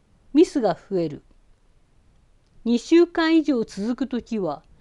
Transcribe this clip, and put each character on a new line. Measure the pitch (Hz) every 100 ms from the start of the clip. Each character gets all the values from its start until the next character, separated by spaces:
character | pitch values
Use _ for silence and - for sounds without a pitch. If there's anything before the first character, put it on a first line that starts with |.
| _ _ _
ミ | 277 359
ス | 294
が | 208 160
増 | - 190
え | 160
る。 | - _ _ _ _ _ _ _ _ _ _ _ _ _ _ 226
二 | 240
週 | - 330 339
間 | 349 320 330
以 |
上 | 302 254
続 | 220 - 214 247
く | 269
と | 240
き | - 220
は、 | 170 147 _ -